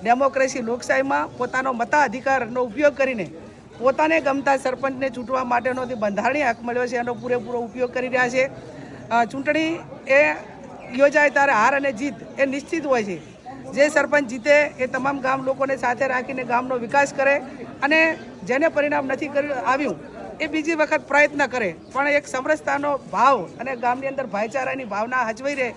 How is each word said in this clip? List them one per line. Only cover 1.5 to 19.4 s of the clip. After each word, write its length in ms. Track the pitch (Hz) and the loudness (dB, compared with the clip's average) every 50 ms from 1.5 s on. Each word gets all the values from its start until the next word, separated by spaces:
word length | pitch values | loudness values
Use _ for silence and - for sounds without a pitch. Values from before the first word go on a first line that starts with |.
| - 302 277 269 254 | 0 0 0 0 0
મતાધિકારનો 880 | 226 233 233 - 302 294 254 202 254 240 269 269 269 240 214 240 254 | -2 -2 2 4 4 4 4 0 -2 0 2 2 2 0 -2 -2 -2
ઉપયોગ 320 | 247 254 202 254 294 294 277 | -2 -2 -2 2 2 2 4
કરીને 380 | - 269 269 254 220 180 151 - - - - - - - - - - | 4 0 0 0 -4 -6 -8 -8 -16 -18 -18 -20 -20 -20 -20 -14 0
પોતાને 420 | 226 254 262 - 294 311 330 330 | 2 2 4 4 2 4 4 2
ગમતા 360 | 262 277 269 277 269 277 277 269 | 2 2 0 0 2 2 2 2
સરપંચને 520 | 269 262 262 254 269 269 269 254 269 269 | 2 -2 -4 -2 -4 -4 -4 -2 -4 -4
ચૂંટવા 340 | - 247 240 214 262 254 254 | -4 -6 -6 -4 -2 -2 0
માટેનો 420 | 247 240 240 240 254 247 254 254 | 0 0 0 0 0 -2 -2 -4
જે 100 | 240 254 | -6 -4
બંધારણીય 480 | 226 214 208 202 190 214 240 269 302 294 | -2 -2 -2 -2 0 0 0 0 2 0
હક 120 | 240 233 233 233 | 0 0 -2 -4
મળ્યો 240 | 240 240 247 247 240 | -4 -2 -2 -2 -2
છે, 100 | 254 240 | -2 -4
એનો 160 | 240 240 240 | -2 -4 -6
પૂરેપૂરો 460 | 220 226 247 247 240 214 226 240 240 | -6 -4 -2 -2 -2 -2 -4 -4 -4
ઉપયોગ 340 | 240 226 - 247 247 247 247 | -4 -6 -4 -4 -4 -2 -2
કરી 140 | 254 247 254 | -4 -4 0
રહ્યા 220 | 240 254 254 247 | 2 2 2 2
છે. 200 | 240 262 262 277 - - - - - - - - - - - - | 2 0 0 0 -2 -10 -14 -16 -16 -16 -16 -16 -16 -16 -8 0
અ, 140 | 226 233 240 | 2 2 2
ચૂંટણી 540 | 220 - 269 269 294 294 311 320 320 330 - - - - - - - | 2 0 -6 -2 0 2 2 2 0 -2 -4 -8 -12 -16 -16 0 4
એ 120 | 262 277 302 302 302 302 - - - - - - - - - - 247 | 6 6 6 4 2 -2 -8 -14 -16 -18 -18 -18 -16 -16 -14 -10 2
યોજાય 340 | 247 277 294 269 302 294 285 | 4 4 6 6 6 4 6
ત્યારે 220 | 240 285 277 277 | 6 4 4 4
હાર 240 | 254 214 214 247 277 | 6 6 4 4 4
અને 160 | 277 277 277 | 2 0 -2
જીત 220 | 262 202 277 285 214 - - - - - | -2 -2 -4 -4 -6 -6 -14 -14 0 0
એ 60 | 277 | 0
નિશ્ચિત 400 | 277 262 285 277 - - 320 277 | 0 0 -4 -6 -4 -6 -4 0
હોય 180 | 294 262 240 214 | 2 2 2 2
છે. 340 | 202 185 151 - - - - - - - - - - | -2 -6 -8 -10 -16 -20 -18 -18 -16 -16 -14 -14 -8
જે 180 | - 220 285 302 | 2 4 4 4
સરપંચ 380 | 294 294 277 285 - 294 285 226 | 6 2 2 4 4 2 2 2
જીતે, 340 | 233 262 214 302 285 294 294 - - - | -6 -4 4 6 6 6 6 2 0 -4
એ 80 | 254 254 | -4 -2
તમામ 320 | 262 262 254 277 285 277 | -2 -2 0 0 -2 0
ગામ 260 | 247 262 254 262 262 | 0 0 0 0 0
લોકોને 320 | 262 269 269 269 269 269 262 | -2 0 0 0 -2 -2 0
સાથે 300 | - 247 247 226 269 262 | 0 -2 0 0 0 0
રાખીને 360 | 254 254 247 - 269 262 254 | 0 -2 -2 -4 -6 -8 -4
ગામનો 340 | 233 240 240 254 254 262 247 | 0 0 0 0 0 -4 -4
વિકાસ 360 | 233 220 269 277 285 277 277 | -4 0 2 2 2 2 0
કરે 260 | - 269 269 277 294 - - - - - - - - - | 0 2 2 2 2 0 -6 -14 -14 -14 -14 -10 -4 0
અને 340 | 285 311 320 320 320 311 - - - - - - | 2 4 4 4 4 2 -2 -8 -16 -16 -14 -4
જેને 240 | 175 247 269 311 330 | -2 0 2 2 2
પરિણામ 380 | - 294 285 294 294 294 277 | 2 2 0 2 0 0 0
નથી 220 | 262 269 254 320 285 | -2 -4 -4 -4 -2
કર્યું, 400 | 240 285 | -2 -2